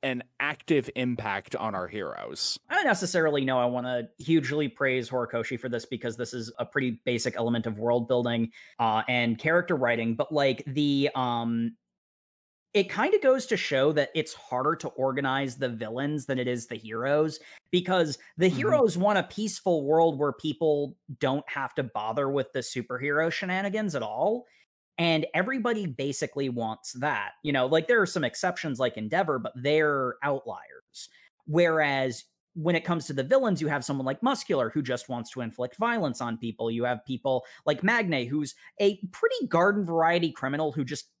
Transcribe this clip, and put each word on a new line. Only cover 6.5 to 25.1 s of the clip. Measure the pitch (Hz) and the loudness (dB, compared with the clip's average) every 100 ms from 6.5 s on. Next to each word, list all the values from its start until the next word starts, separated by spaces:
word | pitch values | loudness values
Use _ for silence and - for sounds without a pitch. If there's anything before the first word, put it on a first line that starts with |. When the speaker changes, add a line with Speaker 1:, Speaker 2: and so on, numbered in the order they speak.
| - | -8
Speaker 2:
a | 120 | -4
pretty | 147 127 110 - | -2 -2 -2 -2
basic | 120 127 - | 0 0 -2
element | 117 120 117 | 0 0 -2
of | 104 | -4
world | 117 120 117 | 0 0 2
building, | 123 120 117 113 - - _ | 0 2 0 -2 -4 -20 _
uh, | 113 110 110 | 2 2 2
and | 123 117 113 | 0 2 0
character | 156 170 175 165 | 2 2 2 0
writing, | 123 117 113 113 | 2 2 0 -2
but, | 143 | -2
like, | 151 139 135 - | 2 2 2 -4
the, | 135 147 139 139 135 | 0 2 2 0 0
um, | 127 120 117 117 117 117 _ _ _ _ _ _ _ _ _ 208 | 0 0 0 0 -2 -4 _ _ _ _ _ _ _ _ _ 0
it | 190 | 0
kinda | - 262 403 | 0 2 4
goes | 285 262 - | 4 2 2
to | 202 | -4
show | - 135 143 | 0 2 4
that | 151 139 | 4 0
it's | 160 151 | 0 -4
harder | - - 123 135 160 | -6 -6 -2 0 0
to | 180 | -4
organize | - 131 131 139 135 139 123 | -2 -2 0 0 0 -2 -4
the | 131 | -4
villains | 113 110 117 143 151 131 | -4 -6 -4 -2 -4 -2
than | 131 | -2
it | 123 | 0
is | 123 113 | -2 -6
the | 110 | -12
heroes, | 107 113 127 147 156 151 - - _ | -8 -6 0 2 2 -2 -16 -20 _
because | 180 180 185 160 139 - - | -2 2 2 2 -2 -12 0
the | 185 | 2
Speaker 1:
Mm-hmm. | 151 | 2
Speaker 2:
heroes | 359 311 233 165 | 2 4 4 4
want | 196 202 | 2 2
a | |
peaceful | 180 - 214 - - 170 139 | 0 -4 -6 -2 0 2 4
world | 160 165 147 | 6 6 4
where | 143 | -2
people | 127 156 147 160 147 143 - _ 135 | 0 -4 0 2 2 0 -8 _ -4
don't | 135 135 - | 0 0 -2
have | - 131 - | -6 -6 -4
to | |
bother | 127 107 107 117 139 | -4 -4 -4 -2 0
with | 139 131 | 0 -2
the | - | -4
superhero | - - 117 123 139 147 165 | -6 -6 -6 -6 -2 0 0
shenanigans | 160 185 185 202 208 208 147 | -2 -4 -2 -2 -2 -4 -4
at | |
all. | 110 110 165 240 - _ _ _ _ - | -4 -2 0 0 -6 _ _ _ _ -2
And | 170 | 2